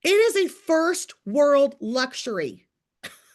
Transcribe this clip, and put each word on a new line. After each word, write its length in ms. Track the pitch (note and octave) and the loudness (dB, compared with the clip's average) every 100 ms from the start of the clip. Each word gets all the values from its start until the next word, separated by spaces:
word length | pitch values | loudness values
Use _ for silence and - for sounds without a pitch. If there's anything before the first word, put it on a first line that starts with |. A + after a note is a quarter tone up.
It 60 | D#4 | 2
is 260 | G4+ A4+ G4 | 2 4 2
a 120 | F#4 | -2
first 640 | - - D#4+ E4 E4+ - - - | -6 -2 0 0 -2 -8 -14 -6
world 500 | A3+ C#4+ C#4+ C#4 C#4 | 2 4 4 2 -2
luxury. 840 | G#3+ B3 B3+ - - G#3 D3 - _ _ _ _ | -6 -4 -4 -6 -8 -6 -8 -10 _ _ _ _
<laughs> 60 | - - _ | -20 -20 _